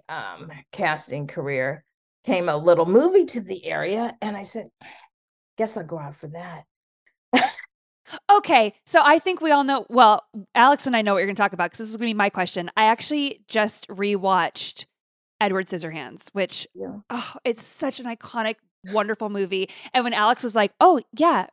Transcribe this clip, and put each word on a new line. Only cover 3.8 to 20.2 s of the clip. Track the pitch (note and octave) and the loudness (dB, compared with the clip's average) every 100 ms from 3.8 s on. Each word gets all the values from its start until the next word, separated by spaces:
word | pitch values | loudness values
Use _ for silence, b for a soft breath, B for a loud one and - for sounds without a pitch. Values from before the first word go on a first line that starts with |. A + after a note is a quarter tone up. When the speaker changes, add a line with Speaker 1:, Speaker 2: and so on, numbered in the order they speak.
| D#3+ G#3+ A#3 A#3 | -4 -4 -6 -8
Speaker 1:
and | G#3+ G3+ | -10 -10
I | |
said, | G3 A3+ E3+ _ - B B _ _ _ _ - | -12 -14 -14 _ -20 B B _ _ _ _ -6
"Guess | A3 A3 | -4 -6
I'll | |
go | D#3 E3 | -10 -10
out | C#3+ C#3+ | -12 -14
for | D#3 | -16
that." | E3 F3+ D#3+ - _ _ _ _ _ _ | -16 -16 -18 -20 _ _ _ _ _ _
<laughs> | C4 G5+ - - _ _ _ _ B - | 0 0 -4 -16 _ _ _ _ B 4
Speaker 2:
Okay, | G4+ F4 C4+ G#3+ - - | 4 6 4 4 -2 2
so | E4 | 4
I | D4 D#4+ | 6 6
think | F#4 F#4 | 2 -2
we | D#4+ | 2
all | C#4+ | 2
know, | C4+ C4+ - | 2 -2 0
well, | A#3+ A3 G#3+ - G#3+ F#3+ | 6 8 6 0 -16 -2
Alex | - B3+ C#4+ C4+ | 4 6 4 2
and | A#3+ | 0
I | |
know | G#3 | 2
what | G3 | 0
you're | F#3+ | 0
gonna | G3 | 0
talk | G3+ | -2
about, | F3+ F3 | -2 -6
'cause | - | -6
this | A3 | -12
is | A3 | -6
gonna | A#3 | -4
be | |
my | G#3 G3+ | 0 0
question. | F#3 F3 G3+ F3 - | -2 -4 -6 -6 2
I | |
actually | A3 A#3 - D4+ C#4 - - | 2 2 0 -4 -4 -8 -6
just | A3 G#3+ - - | -2 -2 -4 -10
rewatched | F#3+ G3+ G3+ F#3+ F#3 E3 - - - - _ _ _ _ - | -6 -2 0 0 0 0 -4 -10 -10 -16 _ _ _ _ -4
Edward | G#3 F#3+ F#3 | -2 -2 -4
Scissorhands, | F3+ E3 D#3+ B2+ - - | -8 -8 -10 -14 -14 -10
which, | G3+ F3+ - - | -6 -4 -6 -10
Speaker 1:
Yeah. | F3+ F#3+ G3+ - | -12 -14 -14 -10
Speaker 2:
oh, | A#3+ - - | -10 -10 -8
it's | B3+ A3+ | -6 -6
such | - - C#4+ - | -8 -8 -8 -8
an | A#3+ | -10
iconic, | A#3 - A#3+ A3 A3 _ _ | -12 -10 -6 -6 -6 _ _
wonderful | F#3 G#3 G#3 G#3 G#3+ | -6 -2 -2 -4 -6
movie. | G3+ F#3 F#3+ F#3+ B B | -4 -4 -4 -6 B B
And | B3+ | -2
when | A3+ | 0
Alex | G3+ | 0